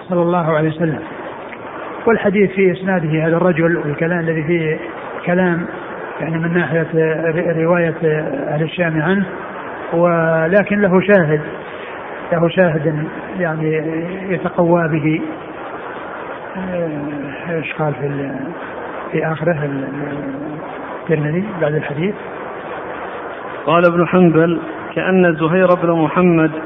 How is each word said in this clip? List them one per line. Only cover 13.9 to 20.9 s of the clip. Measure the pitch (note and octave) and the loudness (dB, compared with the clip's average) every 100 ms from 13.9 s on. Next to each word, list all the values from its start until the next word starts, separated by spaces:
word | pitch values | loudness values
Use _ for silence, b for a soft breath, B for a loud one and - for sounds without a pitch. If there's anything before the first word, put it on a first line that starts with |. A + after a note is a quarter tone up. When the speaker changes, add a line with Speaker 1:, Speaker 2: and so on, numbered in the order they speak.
| D#3+ E3+ F#3+ F#3+ | -4 -4 -6 -4
Speaker 1:
يتقوى | F3 F3 - E3+ F3 D#3+ | -2 -2 2 4 4 4
به. | D#3 D#3 D#3 - - - - - - - - - - - - - F#3 | 2 2 0 -2 -8 -12 -12 -12 -12 -12 -12 -12 -12 -12 -12 -10 -8
آه، | F#3 F3+ E3 D3+ D3 D3 C#3+ C#3 E3+ | -4 -2 -2 -4 -6 -6 -8 -8 -6
إيش | E3 C#3 | -4 -4
قال | - D3+ | -2 -2
في | C#3+ C#3+ | 0 -4
ال-، | C#3 C#3 B2+ D#3+ E3+ - - - - - | -4 -4 -6 -8 -8 -10 -10 -10 -10 -4
في | D#3+ D#3+ | -2 -2
آخره | D#3+ D#3 D#3 | 0 0 0
ال-، | D3 C#3 C3+ C#3+ D3 C#3+ C3+ C3+ D3+ D3+ - - - | -2 -4 -6 -6 -6 -6 -6 -8 -8 -10 -10 -12 -12